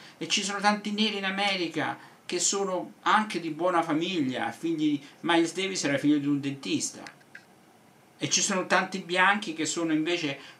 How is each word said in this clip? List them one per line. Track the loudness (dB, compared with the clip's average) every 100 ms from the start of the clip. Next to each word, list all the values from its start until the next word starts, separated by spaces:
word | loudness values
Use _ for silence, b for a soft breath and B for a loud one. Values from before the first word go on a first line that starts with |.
| B -10
e | -2
ci | -2
sono | 0 0
tanti | 2 2 0
neri | 0 0 0
in | -2
America | 0 0 0 -2 -2 -4 -6 -12 -18 -6
che | 0
sono | 0 0 -2 -2 -6 -4
anche | 2 2 2 -4
di | -4
buona | -2 2 2
famiglia, | 2 0 0 0 0 -2 -4
figli, | -4 -4 0 2 0 B -6
Miles | 0 2 2
Davis | 0 -4 -2 0
era | 2
figlio | 4 4
di | 2
un | 0
dentista. | -2 -4 -2 -2 -2 -8 -16 -20 -20 -20 -20 -20 -20 -20 -20 -20 -20 -8
E | -2
ci | 0
sono | 2 0 2
tanti | 2 2 -4
bianchi | -2 2 4 4 -2
che | -4 -4
sono | -2 0
invece | 2 2 0 -2 -6 B